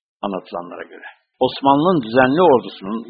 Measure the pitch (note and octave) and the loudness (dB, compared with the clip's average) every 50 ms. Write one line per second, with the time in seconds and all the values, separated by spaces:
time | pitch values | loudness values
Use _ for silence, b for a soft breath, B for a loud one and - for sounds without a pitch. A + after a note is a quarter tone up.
0 | _ _ _ _ G2 G2+ F#2+ F2+ - - G#2 F2+ F2 E2+ F2 - - - - - | _ _ _ _ -8 -8 -8 -8 -10 -10 -12 -12 -12 -12 -16 -16 -18 -18 -20 -20
1 | - - - _ _ _ _ - C3 B2+ - - C#3 C#3 C#3 C#3+ D#3 F#3 F#3+ D3+ | -20 -20 -20 _ _ _ _ -4 -4 -4 -2 0 0 2 2 2 2 2 0 0
2 | A#2 A2 A2+ C3 B2+ B2+ C#3 F3 F#3 E3 C3+ A2+ - F#2 - - F#2+ G2 A2+ A2+ | -2 0 2 2 2 2 4 4 4 4 4 4 2 -2 -14 -14 -12 -10 -10 -10
3 | A#2 | -6